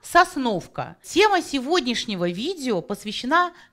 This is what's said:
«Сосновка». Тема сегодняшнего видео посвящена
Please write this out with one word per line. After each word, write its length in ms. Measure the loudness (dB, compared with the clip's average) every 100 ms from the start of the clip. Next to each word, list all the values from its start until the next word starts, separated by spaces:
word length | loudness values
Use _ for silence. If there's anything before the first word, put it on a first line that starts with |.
«Сосновка». 920 | 2 4 4 2 0 -2 -4 -10 -10 -12
Тема 380 | -4 4 4 4
сегодняшнего 880 | 0 -4 0 0 0 -4 -4 -2 -2
видео 540 | -2 -6 -6 -2 -2
посвящена 720 | -4 -8 -8 -6 0 2 0 -4 -20